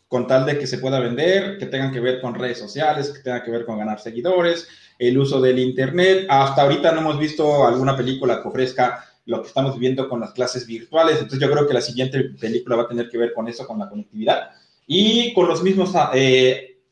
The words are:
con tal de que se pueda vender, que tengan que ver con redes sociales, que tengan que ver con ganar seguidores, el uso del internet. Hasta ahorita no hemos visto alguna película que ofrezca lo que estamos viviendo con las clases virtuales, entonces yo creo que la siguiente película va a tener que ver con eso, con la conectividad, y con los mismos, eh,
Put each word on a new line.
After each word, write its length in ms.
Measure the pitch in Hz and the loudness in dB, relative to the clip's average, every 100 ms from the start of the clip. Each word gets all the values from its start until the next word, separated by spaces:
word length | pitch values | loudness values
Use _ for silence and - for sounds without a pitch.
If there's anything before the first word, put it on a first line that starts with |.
| _ | _
con 180 | 123 123 | -4 2
tal 180 | 131 139 | 2 2
de 120 | 143 | -2
que 100 | 131 | -4
se 100 | 127 | -6
pueda 220 | 131 135 | -2 -2
vender, 580 | 117 123 170 196 196 - | -2 0 2 2 0 -6
que 80 | - | -8
tengan 260 | 131 135 | -4 -4
que 80 | 123 | -2
ver 220 | 123 127 | -2 -2
con 120 | 123 113 | -6 -6
redes 240 | 127 120 | -6 -6
sociales, 500 | 104 143 156 147 139 | -10 -2 0 0 -4
que 100 | - | -8
tengan 240 | 127 120 | -6 -6
que 80 | 117 | -4
ver 140 | 117 117 | -6 -6
con 120 | 107 | -6
ganar 220 | 107 104 | -6 -8
seguidores, 680 | 120 117 175 185 170 170 - - - - | -10 -4 0 2 2 0 -6 -20 -20 -2
el 200 | 123 131 | 2 2
uso 220 | 135 135 | 2 4
del 180 | 127 127 | 4 4
internet. 680 | 127 127 131 175 185 190 - | 2 0 -2 2 4 4 4
Hasta 320 | 170 139 139 | 4 4 4
ahorita 280 | 143 - 165 | 4 4 2
no 80 | 160 | 2
hemos 180 | 160 147 | 0 -2
visto 480 | 151 - 151 143 120 | -2 0 2 4 4
alguna 280 | 127 135 131 | 4 0 0
película 440 | 127 131 127 110 | -2 -2 -2 -2
que 60 | 113 | -4
ofrezca 560 | 127 127 127 123 - - _ - | -4 -2 0 -2 -2 -14 _ -8
lo 160 | 175 | -8
que 80 | - | -4
estamos 240 | - 139 | -4 -2
viviendo 340 | 123 127 131 131 | -2 -2 -2 -4
con 100 | 117 | -6
las 120 | 107 | -6
clases 340 | - 123 127 117 | -4 -4 -6 -10
virtuales, 500 | 113 - 160 160 147 | -12 -2 2 2 2
entonces 240 | - 135 | -2 -2
yo 120 | 135 | 0
creo 160 | 147 143 | 2 2
que 60 | 123 | 0
la 60 | |
siguiente 420 | - 123 131 135 - - | -2 -4 -2 -2 -4 -6
película 360 | 110 113 120 117 | -4 -4 0 -2
va 60 | |
a 40 | 117 | 0
tener 220 | 117 117 | -4 -6
que 80 | 117 | -2
ver 140 | 117 | -2
con 140 | - 113 | -2 -8
eso, 200 | 117 110 | -10 -10
con 100 | 107 | -10
la 100 | 98 | -10
conectividad, 600 | 104 - 107 131 - - - _ _ - | -12 -12 -4 -2 -2 -4 -16 _ _ -2
y 460 | 170 220 240 240 190 | 0 2 2 0 2
con 120 | 170 | 2
los 140 | 160 | 2
mismos, 300 | 185 196 175 175 143 131 | 0 0 0 0 2 2
eh, 680 | 135 131 127 127 - _ _ | 4 4 4 2 -6 _ _